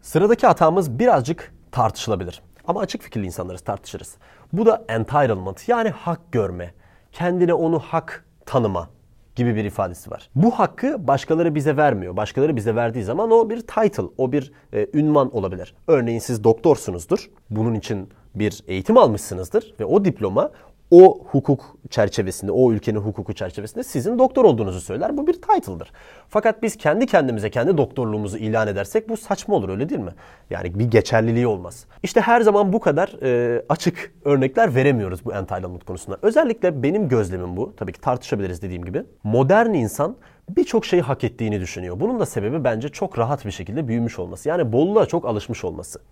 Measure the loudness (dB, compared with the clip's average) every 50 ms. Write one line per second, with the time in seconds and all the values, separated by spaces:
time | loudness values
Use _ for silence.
0 | _ -2 0 2 4 4 4 4 6 4 6 6 4 4 4 2 0 -2 -2 2
1 | 4 4 4 4 2 -2 -6 -8 -10 -20 -20 -20 _ _ -4 -2 -2 -2 -2 -4
2 | -4 -4 -4 -4 -4 -10 -12 -18 _ _ -20 _ _ -4 -4 -2 -4 -6 -6 -12
3 | -14 -10 -8 -6 -6 -6 -8 -8 -10 -10 -10 -12 -8 -8 -8 -8 -10 -14 -16 -16
4 | -16 -16 -20 _ _ -20 -20 _ -16 _ -4 2 4 4 4 2 -2 -4 -4 -4
5 | -2 0 2 2 2 2 0 -2 -4 -10 -12 -10 -2 -2 0 0 0 -4 -4 -6
6 | -6 -8 -8 -8 _ _ -4 -2 -2 -2 -4 -10 -12 -14 -16 -20 _ _ _ _
7 | _ _ _ -6 -4 -2 0 2 2 2 2 2 2 0 0 -2 -4 -4 -6 -6
8 | -6 -6 -16 -18 _ _ _ _ _ -2 -2 0 0 0 -2 -4 -8 -10 -18 _
9 | _ _ _ _ _ _ _ -2 -2 0 0 -2 -4 -4 -4 -4 -4 -4 -6 -12
10 | -16 -16 -16 -16 -16 _ _ 2 2 2 4 2 0 0 0 -4 -4 -4 -4 -2
11 | 0 0 0 0 0 -2 0 0 2 0 0 0 0 0 0 2 2 2 2 0
12 | -4 -6 -6 -6 -6 -4 -2 0 0 0 0 0 -2 -2 0 0 -2 -2 -4 -4
13 | -6 -4 -4 -4 0 4 4 4 4 2 -4 -8 -10 -6 -2 0 0 0 0 -2
14 | -8 -8 -4 -4 -2 0 0 -2 -4 -4 _ _ _ _ -4 -4 -4 -2 0 0
15 | 2 4 4 4 2 2 -2 -4 -4 -4 -6 -8 -12 -16 _ _ _ 2 2 2
16 | 2 0 -4 -4 -4 -4 -6 2 4 4 4 4 4 4 4 4 2 -8 -8 -8
17 | -4 -2 -4 -4 -4 -10 _ _ _ _ -4 -2 0 0 -2 -4 -4 -6 -8 -8
18 | -8 -12 -18 _ _ -16 _ -2 -2 -2 -2 -6 -10 -6 -6 -6 0 6 6 8
19 | 8 6 4 -2 -6 -8 -8 -8 -8 -2 -4 -4 -4 -4 -10 -8 -4 0 2 2
20 | 2 2 -2 0 -4 -2 0 0 -2 -2 -4 -14 -20 -20 _ _ _ _ 12 12
21 | 12 12 10 4 -8 -2 -2 0 2 2 -2 -2 -2 -18 -20 _ _ -8 0 0
22 | 0 0 0 -2 -4 -4 -4 -6 -4 -2 2 4 4 4 4 2 -2 -2 -4 -2
23 | -4 -6 -8 -8 -8 -10 -8 -8 -8 -8 -8 -10 -14 -12 -10 -10 -10 -6 -6 -4
24 | -4 -2 2 2 2 2 4 6 6 6 6 4 0 -4 -4 -8 -8 -8 -6 -6
25 | -4 -4 -4 -2 -2 -2 -2 -2 0 0 0 0 0 -6 -10 -12 -12 -16 -18 -20
26 | -20 -20 -20 -20 _ _ -4 0 0 0 -2 0 -4 -6 -6 -2 0 0 2 2
27 | 0 2 2 2 2 2 -2 -2 -4 -4 -2 0 0 2 2 2 0 0 -2 -6
28 | -4 -2 -2 -4 -4 -6 -6 -6 -4 -2 0 0 0 0 -2 -4 -6 -2 -4 -4
29 | -4 -4 -10 -10 -4 -6 -6 -6 -2 -2 0 0 0 -2 -4 -4 -4 -4 -4 -6
30 | -6 -8 -12 -16 -20 -20 -20 _ _ _ -10 -8 -6 -6 -2 -2 -2 4 4 4
31 | 4 4 2 2 2 2 0 2 2 0 0 -2 -6 -12 -16 -18 -20 -20 -16 -10
32 | -10 0 2 2 4 4 4 6 6 4 4 4 2 2 0 0 2 2 2 2
33 | 0 -2 -4 -4 -2 0 0 2 0 0 -2 -2 -2 -2 -4 0 0 -2 -2 -4
34 | -14 -16 _ _ _ 0 2 2 2 0 2 2 2 2 2 2 4 4 2 2
35 | -2 -4 -6 -8 -8 -8 -6 -6 -6 -6 -6 -8 -8 -10 -12 -14 -12 -12 -12 -12
36 | -10 -12 -12 0 0 2 4 4 2 2 0 0 0 0 0 0 -2 0 0 0
37 | 0 2 2 0 0 0 -4 -8 -8 -6 -6 -6 -6 -8 -8 -10 -10 -10 -10 -6
38 | -4 -4 -4 -4 -4 -6 -4 -4 -4 -6 -6 -8 -10 -10 -10 -10 -10 -8 -8 -8
39 | -8 -10 _ _ _ 0 2 2 4 4 4 4 4 2 0 0 -2 -2 -2 -4
40 | -4 -4 -4 -10 _ -20 _ _ _ -6 -2 -2 -2 2 0 -2 0 2 0 0
41 | 2 0 -4 -4 -4 -6 -4 -4 -4 -4 -2 -4 -6 -6 -8 -10 -10 -8 -6 -4
42 | -4 -4 -2 -2 -4 -4 -4 -6 -4 -4 -4 -2 -2 -2 -2 -2 -6 -8 -8 -8
43 | -8 -6 -2 -4 -2 -2 -2 -6 -6 -10 -10 -10 -10 -8 -8 -6 -4 -2 -2 -2
44 | -2 -4 -6 -8 -10 -10 -10 -8 -6 -4 -2 0 -2 0 2 2 2 4 4 2
45 | 2 2 0 -4 -2 -2 -4 -4 -4 -6 -10 -6 -6 -8 -8 -8 -14 -14 -18 -20
46 | _ _